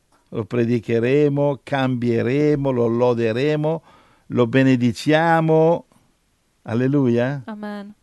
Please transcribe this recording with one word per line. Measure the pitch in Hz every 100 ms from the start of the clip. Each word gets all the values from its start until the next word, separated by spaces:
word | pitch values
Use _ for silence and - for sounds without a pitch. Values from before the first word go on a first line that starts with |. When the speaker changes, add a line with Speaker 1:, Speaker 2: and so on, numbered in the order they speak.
| _ _ _
Speaker 1:
lo | - 101
predicheremo, | 120 117 120 101 117 120 143 147 143 143 139
cambieremo, | - 139 131 127 120 113 113 139 151 147 139
lo | 123 117
loderemo, | 117 123 117 113 113 147 151 151 165 - - _ _ -
lo | 117 117
benediciamo. | 127 131 127 120 110 143 151 165 165 160 160 160 170 - _ _ _ _ _ _ _
Alleluia. | - 113 131 143 127 117 123 143 117
Speaker 2:
Amen. | 208 208 208 202 -